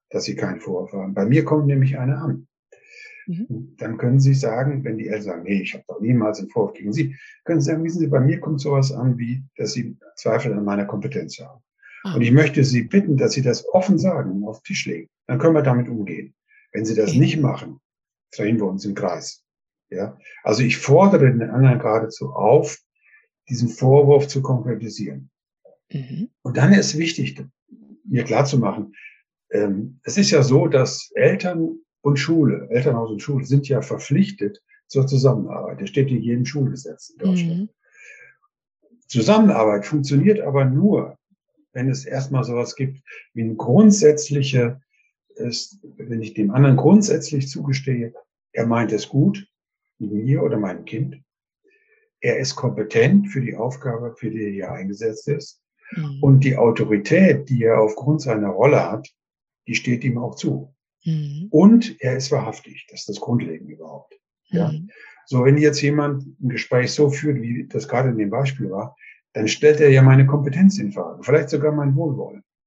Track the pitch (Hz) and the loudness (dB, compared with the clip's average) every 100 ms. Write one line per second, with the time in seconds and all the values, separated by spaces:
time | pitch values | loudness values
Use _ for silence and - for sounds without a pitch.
0 | _ - 110 101 101 85 - 90 90 98 | _ -8 -8 -6 -8 -8 -8 -8 -8 -10
1 | 95 98 104 151 - 151 143 139 131 135 | -8 -4 2 2 2 0 2 2 0 0
2 | 127 135 156 - - _ _ _ _ - | -4 -4 -4 -8 -12 _ _ _ _ -20
3 | - - - 170 233 110 - _ 110 110 | -20 -18 -12 -10 -8 -10 -12 _ -10 -4
4 | 123 135 135 135 120 113 139 135 117 110 | 0 4 4 2 0 -2 -2 -4 -6 -8
5 | 98 104 101 85 87 98 - 95 - - | -6 -8 -8 -10 -4 -4 -4 -10 -16 -6
6 | 110 123 107 104 98 117 98 - 101 117 | 0 0 0 -4 -6 -4 -4 -4 -6 -4
7 | 135 135 - _ - 165 143 160 165 170 | -4 -8 -20 _ -4 -2 -2 -2 -4 -4
8 | 147 135 135 - 156 147 147 139 135 - | -2 2 0 0 -4 -6 -2 0 0 -2
9 | 127 117 117 131 - - 110 120 104 - | -2 -2 -4 -8 -10 -10 -8 -6 -10 -14
10 | - - 113 110 117 101 101 101 101 101 | -20 -8 -4 -2 -2 -4 -4 -4 -4 -8
11 | - - 80 - - _ _ _ _ - | -8 -8 -10 -14 -20 _ _ _ _ -14
12 | 196 139 117 135 147 151 135 123 117 202 | -6 0 4 6 4 2 2 0 2 0
13 | 196 135 120 - 131 110 - 185 190 165 | 2 2 0 0 -2 -2 0 0 2 2
14 | 185 160 98 98 107 107 - 196 - 82 | 0 -2 -4 -6 -8 -12 -10 -8 -8 -10
15 | - _ - 131 165 151 135 123 120 113 | -12 _ -6 0 2 2 2 0 -2 -6
16 | 95 80 - _ _ _ _ 104 110 - | -8 -10 -14 _ _ _ _ -6 -2 0
17 | 202 139 165 156 135 - - - _ _ | 2 4 4 2 -2 -4 -12 -20 _ _
18 | _ _ _ - 107 113 98 98 101 101 | _ _ _ -8 -2 -2 -2 -6 -8 -6
19 | 95 85 - - _ _ _ _ _ - | -6 -6 -12 -18 _ _ _ _ _ -10
20 | - - - - - 107 131 - - 151 | -10 -12 -20 -8 -2 0 0 -2 4 6
21 | 202 170 131 117 110 123 135 117 117 113 | 6 6 4 4 0 4 4 4 2 0
22 | 110 - - - 101 143 - - _ _ | -2 -8 -10 0 4 4 2 -8 _ _
23 | _ _ _ _ - 120 117 - 131 143 | _ _ _ _ -10 -4 -4 0 4 6
24 | 139 143 139 135 131 123 120 104 110 107 | 8 6 4 -4 -2 -2 -4 -8 -10 -10
25 | 95 69 - _ _ _ _ _ _ 147 | -12 -12 -18 _ _ _ _ _ _ -12
26 | 131 147 233 _ 131 123 151 196 - 151 | -10 -10 -10 _ -6 2 6 6 4 -2
27 | 165 - 135 - - _ _ - - - | -4 -4 -6 -8 -16 _ _ -20 -20 -20
28 | - 120 117 110 139 135 101 101 104 - | -4 -4 0 0 2 0 -2 -4 -10 -16
29 | - _ _ _ _ 104 104 98 120 - | -20 _ _ _ _ -2 -2 -4 -8 -12
30 | - 208 196 151 123 135 - 131 127 - | -6 0 2 2 4 2 4 2 0 -4
31 | - 107 139 190 185 170 160 - _ _ | -8 0 2 2 -4 -4 -6 -8 _ _
32 | 143 139 - 165 135 101 - 120 135 117 | -2 0 0 2 2 0 -2 -2 0 -2
33 | 113 104 - 135 - 139 143 120 - 113 | -4 -8 -6 -6 0 0 0 -4 -4 -10
34 | - 151 202 - 202 202 _ _ _ 139 | -2 0 0 -2 -8 -8 _ _ _ -2
35 | 135 135 131 107 95 - - - 98 143 | 0 2 2 0 -4 -10 -12 -10 -4 -2
36 | 135 120 113 120 127 147 131 - - - | 0 -2 -2 -2 -4 -4 -4 -6 -14 -18
37 | - - 190 180 170 170 214 _ _ _ | -20 -6 -2 -2 -2 -4 -8 _ _ _
38 | - - - _ _ _ _ _ _ _ | -20 -20 -20 _ _ _ _ _ _ _
39 | - 127 110 214 214 117 110 104 - 151 | -6 -2 4 4 4 4 2 0 -2 -4
40 | 139 143 190 208 - 139 131 135 202 147 | 0 2 4 2 0 0 2 2 2 2
41 | - - _ _ _ _ _ 127 131 131 | -2 -12 _ _ _ _ _ -6 -4 -4
42 | - 135 135 135 117 120 117 - 135 135 | -6 -8 -4 -4 -4 -6 -6 -6 -8 -8
43 | - - _ 117 113 110 117 156 214 202 | -20 -20 _ -8 -6 -4 2 6 8 8
44 | 151 147 - 143 135 127 117 - _ _ | 6 4 0 -2 0 0 0 -4 _ _
45 | _ _ _ - 120 - - - - - | _ _ _ -10 -8 -8 -12 -18 -20 -16
46 | 113 113 107 - 101 123 139 135 147 208 | -8 -8 -6 -2 0 4 6 6 6 6
47 | - - - 143 135 - 143 131 - 120 | 6 0 -2 -4 -4 -6 -4 -4 -4 -4
48 | 117 - _ _ _ 120 117 117 107 107 | -6 -12 _ _ _ -4 0 0 0 -4
49 | - 135 185 - - _ _ _ _ - | -2 2 2 0 -8 _ _ _ _ -14
50 | 104 104 120 151 160 110 98 85 - 113 | -8 -4 -2 0 0 -2 -4 -8 -12 -8
51 | 139 - _ _ _ _ _ _ _ _ | -8 -10 _ _ _ _ _ _ _ _
52 | _ _ 120 117 135 - 127 - 107 117 | _ _ -4 -4 -6 -6 -6 -4 -2 0
53 | 131 196 202 139 113 101 120 135 135 113 | 4 4 2 -4 -6 -6 -8 -8 -8 -8
54 | 117 - 113 110 104 98 92 95 98 101 | -10 -10 -10 -8 -8 -8 -10 -10 -12 -8
55 | 110 107 - 151 - _ _ _ _ - | -6 -6 -6 -6 -8 _ _ _ _ -10
56 | 151 139 139 135 135 113 117 110 104 104 | -10 0 6 6 4 2 2 2 0 -2
57 | - 165 190 139 - 120 113 110 107 - | 2 4 6 4 0 0 2 2 2 0
58 | 131 156 135 110 104 92 131 123 87 80 | -2 -2 -2 -2 -2 2 4 4 0 -6
59 | - _ _ _ _ _ - 110 - 120 | -12 _ _ _ _ _ -8 -6 -4 -2
60 | 135 117 123 - 156 - - _ _ _ | -2 -4 -6 -6 -6 -6 -10 _ _ _
61 | 165 156 147 147 196 156 196 233 - - | -6 -6 -6 -10 0 6 8 8 4 -4
62 | 127 135 - 131 107 - - - - - | -4 -4 -2 -4 -4 -10 -18 -20 -20 -16
63 | - 101 - 117 85 80 76 78 80 76 | -12 -10 -4 -4 -4 -10 -16 -20 -20 -20
64 | - _ _ _ _ 170 165 151 196 - | -20 _ _ _ _ -4 -4 -6 -12 -20
65 | - _ _ 127 131 147 151 139 143 147 | -20 _ _ 0 2 4 4 2 0 0
66 | 147 139 - - 131 117 - 127 123 - | -2 -6 -10 -8 -6 -6 -2 -2 0 2
67 | 147 135 151 127 117 117 - 117 - 120 | 0 2 -4 -4 -4 -8 -8 -10 -4 -2
68 | 131 110 101 113 135 - 101 95 123 - | -2 -2 -2 -2 -4 -4 -8 -8 -10 -16
69 | - _ _ 113 107 - 147 151 147 135 | -20 _ _ -4 -4 2 4 6 6 8
70 | 135 135 135 147 143 156 196 - - - | 8 8 6 2 -2 4 4 4 -4 -6
71 | - - - 151 147 151 151 151 143 135 | -10 -10 0 2 2 -2 -2 0 0 -2
72 | 165 131 - - _ _ | -2 -6 -10 -16 _ _